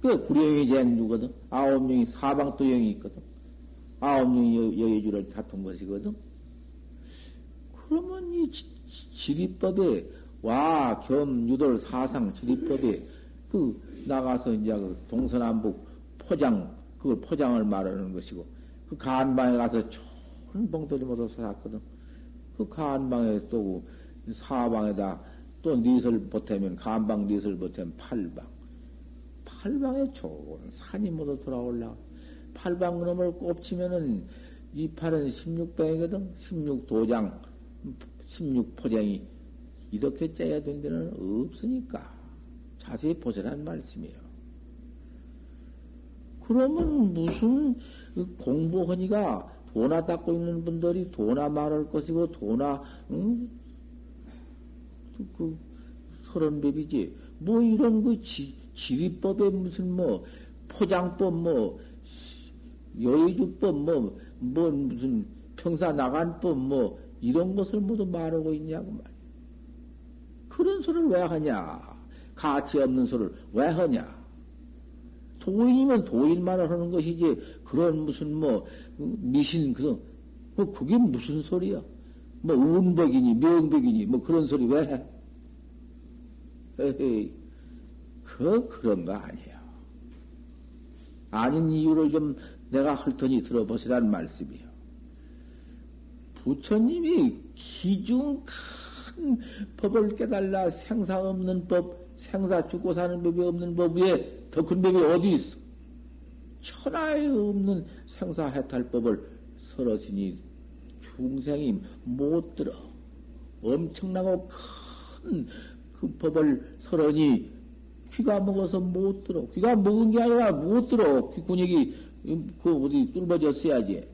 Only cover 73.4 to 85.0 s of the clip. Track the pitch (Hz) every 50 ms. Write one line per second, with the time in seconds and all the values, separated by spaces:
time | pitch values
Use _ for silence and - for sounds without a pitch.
73.4 | - - - 107 135 165 165 165 180 156 123 117 117 - - - - - - -
74.4 | - - - - - - - - - - - - - - - - - - - -
75.4 | - - 190 208 233 247 247 262 269 277 262 220 - - - 113 135 151 170 180
76.4 | 180 175 185 185 175 156 170 175 170 175 180 175 156 165 170 165 170 160 135 -
77.4 | - - - - - - - 143 170 170 156 160 156 151 139 - 156 151 151 156
78.4 | 156 143 120 101 - - - - - - - - 143 165 226 226 - 123 131 143
79.4 | 147 - - 170 156 139 117 - 135 151 120 - - - - - - - - -
80.4 | - - - - 202 165 - - 135 139 202 240 240 190 127 120 113 127 143 156
81.4 | 147 - - 180 185 196 202 - - - - - - - - - - - - -
82.4 | - 160 160 127 131 151 165 185 185 185 175 165 170 143 123 131 127 123 113 113
83.4 | 139 165 170 170 156 151 151 151 123 123 113 110 104 98 127 127 - - 165 165
84.4 | 156 127 135 139 123 117 135 147 160 139 139 123